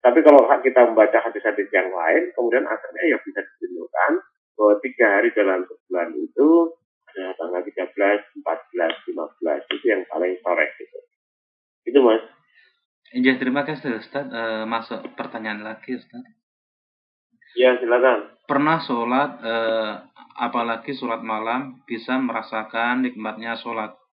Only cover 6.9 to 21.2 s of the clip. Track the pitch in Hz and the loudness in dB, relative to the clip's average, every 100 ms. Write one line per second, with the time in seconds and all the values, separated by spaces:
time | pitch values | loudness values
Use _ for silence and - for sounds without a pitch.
6.9 | _ _ 95 92 92 87 90 92 - 90 | _ _ -12 -10 -10 -6 -6 -8 -8 -8
7.9 | - 101 104 - 101 85 82 - 90 82 | 0 2 0 -4 -10 -6 -6 -6 -4 -4
8.9 | 82 - 76 76 _ 80 73 - - 123 | -4 -10 -10 -10 _ -4 -4 -4 -4 0
9.9 | 98 87 78 90 90 87 82 76 - - | -2 -2 -4 -4 -4 -2 -2 -2 -6 -20
10.9 | - _ _ _ _ _ _ _ _ - | -20 _ _ _ _ _ _ _ _ 0
11.9 | 139 123 110 - _ _ _ _ _ _ | 4 4 2 -2 _ _ _ _ _ _
12.9 | _ _ 127 127 127 127 139 143 147 139 | _ _ 0 0 2 -2 -2 -4 -6 -6
13.9 | 110 - 139 131 117 113 110 110 113 113 | -8 -8 -10 -8 -8 -6 -6 -6 -6 -8
14.9 | 117 - - - 113 110 104 107 110 - | -12 -12 -12 -12 -10 -10 -10 -12 -14 -10
15.9 | 123 _ 120 127 _ _ _ _ _ _ | -12 _ -20 -20 _ _ _ _ _ _
16.9 | _ _ _ _ _ _ 120 127 123 120 | _ _ _ _ _ _ 2 4 4 0
17.9 | 123 127 110 - _ - 139 151 160 - | 4 4 2 -4 _ -4 0 2 0 -2
18.9 | 120 117 127 143 - 117 117 113 113 107 | -4 0 0 -2 -6 -6 -4 -2 -2 -4
19.9 | 101 - _ - - 123 123 117 113 - | -8 -16 _ -20 -8 -4 -4 -4 -6 -8
20.9 | 131 123 113 | -8 -6 -6